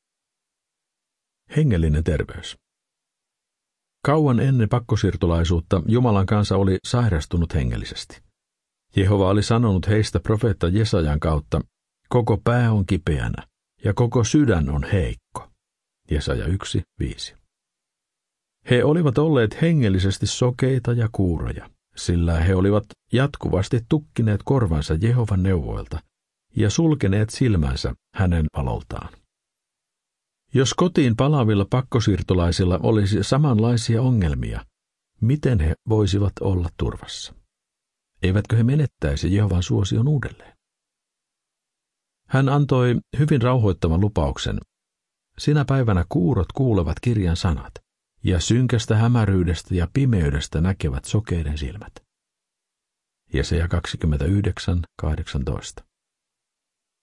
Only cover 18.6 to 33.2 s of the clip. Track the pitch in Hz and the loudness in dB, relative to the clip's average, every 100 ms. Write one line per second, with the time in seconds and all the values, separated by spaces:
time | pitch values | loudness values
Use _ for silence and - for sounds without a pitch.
18.6 | - 123 143 170 151 120 160 135 107 - | -2 0 2 0 0 0 0 2 0 0
19.6 | 165 156 110 95 98 - 104 - 123 127 | 0 2 2 0 0 -2 -6 -2 -2 0
20.6 | 127 131 - 120 110 - 90 80 58 76 | -2 -2 -2 -2 -2 -2 -2 -2 -4 -8
21.6 | - _ _ - - 87 85 82 85 92 | -14 _ _ -8 -2 0 0 2 2 2
22.6 | 98 104 - - _ 120 143 - - 87 | 2 0 -2 -12 _ 0 0 -2 -4 -2
23.6 | 95 120 - 156 - - 110 101 - 135 | 0 -4 0 -4 -2 -2 0 0 0 0
24.6 | 98 78 73 80 110 123 110 95 95 87 | 0 0 -2 0 0 0 0 0 0 0
25.6 | 62 101 - - - _ _ _ _ 110 | -2 -8 -8 -10 -12 _ _ _ _ -2
26.6 | 104 - 165 143 95 101 107 - 131 92 | 0 2 2 2 0 0 -2 0 0 2
27.6 | 67 67 - - _ - 90 85 78 - | 0 -2 -6 -8 _ -2 0 2 0 -2
28.6 | 64 53 - - - - _ _ _ _ | -6 -6 -8 -12 -14 -18 _ _ _ _
29.6 | _ _ _ _ _ _ _ _ _ 123 | _ _ _ _ _ _ _ _ _ 0
30.6 | 131 - - - 127 107 135 151 110 101 | 2 2 2 2 2 2 2 2 4 2
31.6 | 95 127 127 123 107 90 - 92 87 87 | 2 0 0 0 2 0 2 2 2 2
32.6 | 90 90 117 110 98 101 | 2 2 2 2 2 0